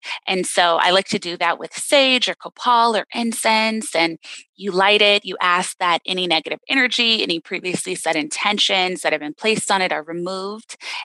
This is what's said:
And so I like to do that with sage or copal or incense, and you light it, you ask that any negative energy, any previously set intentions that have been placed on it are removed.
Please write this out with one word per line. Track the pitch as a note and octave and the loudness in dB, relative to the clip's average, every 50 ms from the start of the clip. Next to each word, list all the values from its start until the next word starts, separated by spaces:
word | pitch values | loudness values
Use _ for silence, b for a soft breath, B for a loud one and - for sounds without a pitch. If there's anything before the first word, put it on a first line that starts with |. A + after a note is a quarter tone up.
| B B B B B | B B B B B
And | - F#3+ F#3 E3+ | -4 -4 -2 -2
so | - - G3 F3 E3+ E3 - | -2 2 2 4 4 4 4
I | - F3+ | 4 4
like | F3+ F#3+ G3+ - | 4 2 2 0
to | G#3+ G3 | -4 -4
do | - F3 E3+ E3 | -4 -6 -4 -2
that | F3 E3+ D#3 - | -2 -2 -2 -4
with | E3 - - | -6 -12 -10
sage | - - - D4+ C#4 C4+ C4 B3+ A#3+ - F#3+ | -8 -2 2 4 4 6 4 2 2 0 -2
or | E3+ | -4
copal | - - E3 _ - - B3 A#3+ A#3 A#3 A#3 A3 | -6 -10 -16 _ -4 0 2 4 6 4 4 2
or | F#3 - - - | 0 -2 -4 -6
incense, | A#3+ A#3 A3+ A3 - - A3+ A3 A3 A3 A3 A3 A3 - - - | -4 -4 -4 -2 -2 0 2 2 2 2 0 -2 -4 -6 -2 0
and | E3 E3 E3 E3 - B B B B B B _ | 0 0 0 -2 -6 B B B B B B _
you | - F#3+ G3+ | -8 -6 -2
light | F3 F#3 F#3+ G3+ G#3 G#3 | 2 4 4 4 6 6
it, | G#3 G#3 G3+ G3+ - | 6 4 4 2 0
you | F#3 F3 - | -4 -6 -2
ask | F#3 F3+ F3 F#3 F#3 - - - | 0 2 2 2 0 -2 -4 -2
that | F#3 F3 E3 - - | 0 0 0 0 -2
any | F#3 F#3 F#3 F#3 | -4 -4 -2 0
negative | F3 D#3+ D#3+ - - D#3 - _ - | 0 0 0 -2 -4 -10 -8 _ -2
energy, | C4 C#4 B3 A#3 - B3 A#3+ A3+ A3 G#3+ | 0 2 2 2 2 0 2 2 2 0
any | - F3+ E3 E3 | 0 -2 -2 -4
previously | - - F#3 E3 F#3 F3+ E3 - - F#3 F3+ | -6 -8 -8 -8 -6 -6 -6 -6 -6 -6 -6
set | - - D#3+ E3 | -4 -2 -2 -2
intentions | D#3 D3 D3+ - - - G#3 G#3 G3+ - - G3 F#3 F3+ F#3 F3+ D3 | -2 -4 -4 -6 -2 -2 -2 0 0 0 0 2 0 0 -2 -2 -2
that | - D#3 | -2 -2
have | D3+ D3 | -2 -2
been | D3+ D3 - | -4 -8 -10
placed | - - A3 A3 F#3+ - - | -4 -2 -2 0 0 0 0
on | G3+ F#3+ | 0 0
it | F#3 F3 | 0 0
are | D3+ D#3 | -2 -4
removed. | D3+ E3 E3+ F3 F3 F#3 F#3+ F#3+ F#3+ G3+ G#3+ A3 - - - B B B B B | -6 -8 -8 -8 -6 -6 -8 -8 -8 -10 -10 -12 -16 -20 -20 B B B B B